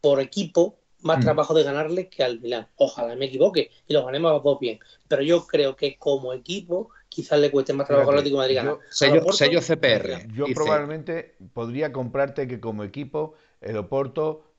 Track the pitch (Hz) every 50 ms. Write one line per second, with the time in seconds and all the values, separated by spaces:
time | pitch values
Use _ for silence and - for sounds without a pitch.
0 | - 147 143 135 139 131 - 202 196 156 _ 170 170 202 - _ _ _ _ _
1 | - 160 160 147 127 156 151 147 151 - 160 160 147 139 139 147 156 156 170 185
2 | 180 185 - - 139 123 120 117 123 120 123 117 107 _ _ _ 143 135 - -
3 | 120 117 117 127 139 135 131 131 156 196 180 160 - - _ _ _ _ 147 147
4 | 123 127 131 143 165 165 156 147 131 143 139 - 127 120 110 - - _ - _
5 | _ _ 117 123 139 156 170 170 170 _ - 151 147 135 131 _ - 143 135 _
6 | - 147 139 135 127 127 127 127 120 - 175 202 170 170 170 185 220 - _ _
7 | _ _ - - 143 - 156 147 147 143 139 143 135 - 139 139 139 - 143 139
8 | 131 135 139 143 143 143 139 139 131 131 131 131 117 139 151 - - - - -
9 | 143 135 147 165 160 175 190 - 147 135 156 170 - - 165 156 - 131 113 101
10 | - - 131 120 107 113 110 117 143 139 127 151 151 156 156 151 147 143 156 160
11 | 143 - 165 - 156 _ _ _ 95 - _ 117 117 117 120 135 156 151 123 135
12 | 127 120 120 135 139 135 135 - 139 127 123 110 107 117 107 104 104 101 - 139
13 | 147 135 - 151 156 156 156 _ _ _ _ _ - 98 113 107 101 90 - 135
14 | 139 131 127 - 151 156 151 151 _ _ _